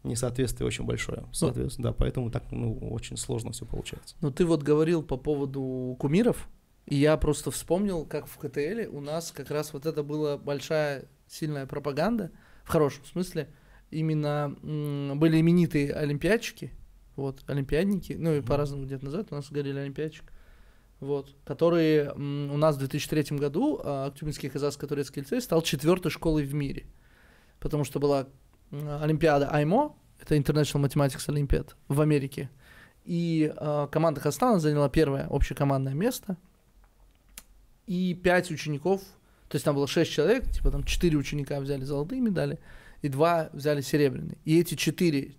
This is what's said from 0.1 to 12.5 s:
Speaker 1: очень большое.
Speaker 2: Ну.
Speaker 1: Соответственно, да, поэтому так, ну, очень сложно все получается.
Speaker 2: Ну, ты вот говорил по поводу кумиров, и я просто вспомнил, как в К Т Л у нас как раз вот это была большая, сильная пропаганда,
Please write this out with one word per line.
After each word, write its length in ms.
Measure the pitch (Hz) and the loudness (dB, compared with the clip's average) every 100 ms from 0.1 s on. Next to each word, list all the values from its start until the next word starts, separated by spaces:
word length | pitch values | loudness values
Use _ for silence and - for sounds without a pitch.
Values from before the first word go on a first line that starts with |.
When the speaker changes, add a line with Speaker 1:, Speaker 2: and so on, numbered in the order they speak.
| 120 127 120 127 - 123 | -4 -4 -2 -4 -2 -4
Speaker 1:
очень 180 | - | -4
большое. 360 | 120 120 - - | -4 -4 -4 -8
Speaker 2:
Ну. 60 | - | -8
Speaker 1:
Соответственно, 560 | - 165 120 131 - 117 | -2 -2 0 -6 -4 -4
да, 40 | - | 0
поэтому 340 | 123 131 117 | 0 0 -4
так, 140 | 120 - | -6 -6
ну, 260 | 123 117 110 110 | -6 -4 -4 -6
очень 260 | 117 - 120 | -8 -8 -10
сложно 360 | - 120 117 | -6 -6 -6
все 120 | 117 | -10
получается. 520 | 117 107 - - - - | -8 -8 -8 -14 -16 -6
Speaker 2:
Ну, 100 | 151 | -6
ты 140 | 135 | 0
вот 180 | 175 160 | 2 2
говорил 400 | 143 151 160 170 | 4 4 4 0
по 140 | - 131 | -2 -4
поводу 800 | 151 147 139 135 131 127 127 127 | -2 -2 -2 -4 -6 -4 -6 -4
кумиров, 500 | 143 170 120 - - - _ _ - | 2 4 4 0 -8 -18 _ _ -4
и 100 | 143 | 4
я 200 | 147 156 | 4 4
просто 340 | 151 143 147 | 2 0 -4
вспомнил, 540 | - - 170 208 175 143 | -8 -2 0 0 -4 -6
как 200 | 151 - | -8 -8
в 100 | - | -12
К 100 | 147 | -8
Т 120 | 147 147 226 196 | -4 -4 -4 -8
Л 100 | 147 | -8
у 40 | |
нас 320 | 143 160 165 | -6 -6 -6
как 180 | - 139 | -12 -6
раз 220 | 151 151 | -4 -4
вот 140 | 143 156 | -6 -4
это 160 | 151 | -4
была 340 | 147 151 151 143 | -4 -2 -2 -2
большая, 680 | - 143 - 156 147 135 - _ _ | -4 -6 -2 0 0 -4 -10 _ _
сильная 380 | - 156 143 135 | -8 -6 -6 -6
пропаганда, 640 | 147 139 135 185 233 165 - - | -6 -4 0 0 0 -4 -10 -20